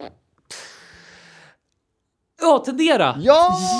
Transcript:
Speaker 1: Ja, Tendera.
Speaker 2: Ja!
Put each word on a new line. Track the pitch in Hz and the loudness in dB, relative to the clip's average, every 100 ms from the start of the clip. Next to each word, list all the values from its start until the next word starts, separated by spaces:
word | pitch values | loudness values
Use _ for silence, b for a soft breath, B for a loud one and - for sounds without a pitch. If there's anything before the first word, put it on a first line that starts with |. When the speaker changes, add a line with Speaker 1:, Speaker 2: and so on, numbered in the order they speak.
| - _ _ _ _ B B B B B B B B B B B _ _ _ _ _ _ _ - | -20 _ _ _ _ B B B B B B B B B B B _ _ _ _ _ _ _ -4
Speaker 1:
Ja, | 320 277 269 | 0 0 0
Tendera. | 262 320 240 139 127 | -2 0 2 0 0
Speaker 2:
Ja! | 226 311 359 370 370 | 2 4 4 0 -4